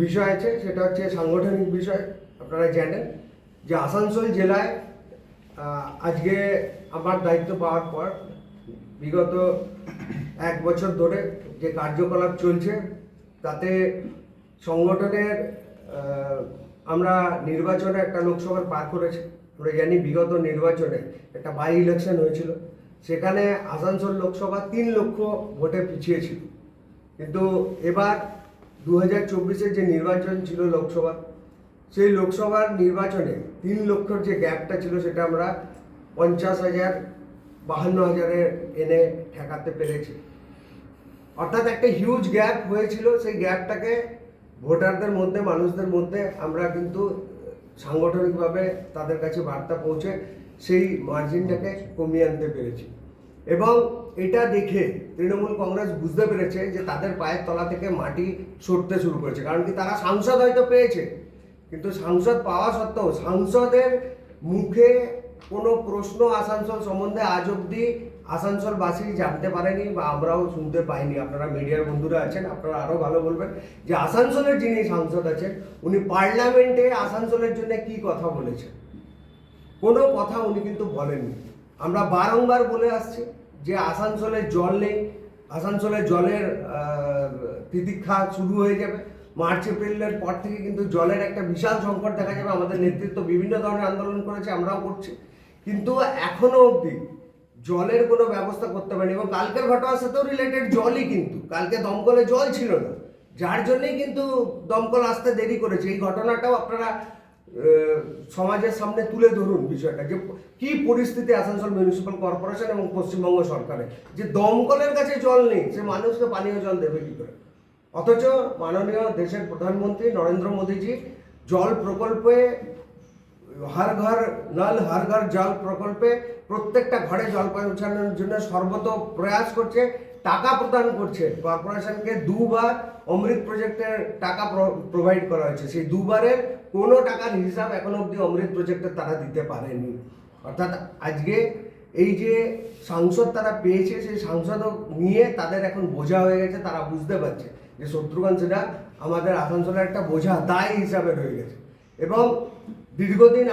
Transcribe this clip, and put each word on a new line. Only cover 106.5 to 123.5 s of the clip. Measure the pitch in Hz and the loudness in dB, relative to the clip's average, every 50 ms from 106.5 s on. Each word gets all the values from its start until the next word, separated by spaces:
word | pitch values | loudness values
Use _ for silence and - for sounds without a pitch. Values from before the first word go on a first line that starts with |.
| 247 - - | 2 2 0
আপনারা, | - 226 226 233 226 - | -2 -4 -4 -2 -4 -4
আহ, | - - - - - - - _ _ _ - - - 143 156 156 156 156 156 156 151 156 - - - - - - | -6 -8 -12 -16 -20 -20 -20 _ _ _ -16 -8 0 4 6 6 6 6 4 2 0 -2 -6 -12 -14 -16 -12 -6
সমাজের | 185 185 190 208 202 214 226 - - | -2 0 0 0 2 0 0 0 -2
সামনে | 208 208 208 226 220 - 220 | -4 -4 -2 -2 -2 -2 2
তুলে | 233 233 226 233 202 | 6 6 6 6 6
ধরুন | 196 190 185 156 135 139 143 | 0 2 2 0 0 -2 -4
বিষয়টা, | 135 139 156 - 143 143 147 | -2 -2 -2 -2 -4 -4 -4
যে | 185 185 185 - - - - - _ - | -6 -6 -6 -8 -12 -14 -18 -20 _ -8
কী | 247 285 311 269 285 233 | -4 -2 -2 0 2 2
পরিস্থিতি | 240 240 247 - - 247 - 240 233 202 190 | 4 4 2 -2 -2 -2 2 2 2 2 2
আসানসোল | 202 202 202 208 208 196 | 0 -2 -4 -2 -2 0
মিউনিসিপ্যাল | 185 185 185 180 - - 196 190 180 185 | 2 2 2 2 0 -2 -6 -6 -4 -4
কর্পোরেশন | 180 170 175 185 196 208 220 226 220 208 | -2 -2 -2 -4 -6 -6 -4 -4 -4 -2
এবং | 202 190 180 180 | -2 -2 -4 -4
পশ্চিমবঙ্গ | 185 175 - 185 180 180 175 180 180 160 151 147 | -4 -4 -4 -2 -2 2 4 4 4 4 2 -2
সরকারের, | 123 - - 143 123 117 - - - - - - - | -4 -6 -6 -6 -8 -8 -8 -10 -16 -18 -16 -12 -8
যে | 214 160 139 | -6 -2 2
দমকলের | 196 202 214 233 240 247 247 277 277 294 285 285 285 | 4 6 6 6 6 6 6 4 4 4 4 2 2
কাছে | 277 285 285 262 254 | 2 2 0 2 4
জল | 254 254 254 247 233 214 | 6 8 8 8 8 6
নেই, | 180 147 139 - | 4 2 0 -2
সে | 196 208 202 185 | -4 -4 -4 -2
মানুষকে | 190 220 233 233 233 240 233 - | 0 0 0 2 2 0 0 0
পানীয় | 190 196 202 202 196 196 | 0 -2 -2 -2 -2 -2
জল | 196 185 175 156 | -2 0 0 0
দেবে | 156 147 156 147 | 0 -2 -2 -6
কী | - - - | -8 -10 -12
করে? | - - - - - - - _ _ _ _ _ _ _ - | -12 -14 -14 -18 -20 -20 -20 _ _ _ _ _ _ _ -8
অথচ | 160 170 233 233 233 254 262 262 262 247 - - 160 165 | -2 4 4 4 6 6 4 4 2 2 0 -4 -6 -4
মাননীয় | 160 175 190 202 208 214 220 226 220 - 170 | -2 -2 -2 0 0 0 0 0 0 0 -2
দেশের | 175 175 190 202 180 170 | -2 -4 -4 -6 -6 -8
প্রধানমন্ত্রী | 165 156 175 185 196 202 202 202 202 - 233 233 220 180 | -6 -4 -2 -2 0 0 0 -2 -2 0 0 0 2 2
নরেন্দ্র | 165 170 180 185 175 202 196 190 | 2 2 2 0 0 -2 -2 -2
মোদীজি | 190 185 196 190 190 226 254 - - - - - - - - - - - 175 | -2 -2 -2 -4 -4 -4 -6 -6 -8 -12 -18 -18 -20 -20 -20 -16 -6 0 2
জল | 180 214 214 226 - - | 2 2 2 2 0 -2
প্রকল্পে, | 196 185 190 226 220 226 - - 233 240 247 247 247 240 - - - - - - - - - - - - - _ _ - - - - | -2 -2 -2 -2 -2 -2 2 4 6 6 6 6 4 2 -2 -8 -10 -14 -16 -18 -20 -20 -20 -20 -20 -20 -20 _ _ -20 -20 -20 -20